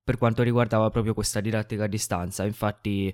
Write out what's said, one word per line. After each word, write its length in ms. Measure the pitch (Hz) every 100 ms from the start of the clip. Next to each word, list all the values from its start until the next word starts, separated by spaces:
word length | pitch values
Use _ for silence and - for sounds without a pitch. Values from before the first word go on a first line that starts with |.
per 140 | - 123
quanto 240 | 117 113
riguardava 480 | 120 120 113 110 110
proprio 240 | 117 110
questa 260 | 107 95 107
didattica 440 | 104 110 104 107
a 40 | 107
distanza. 560 | 104 - 90 90 98
Infatti 680 | 101 - 104 - 104 98 95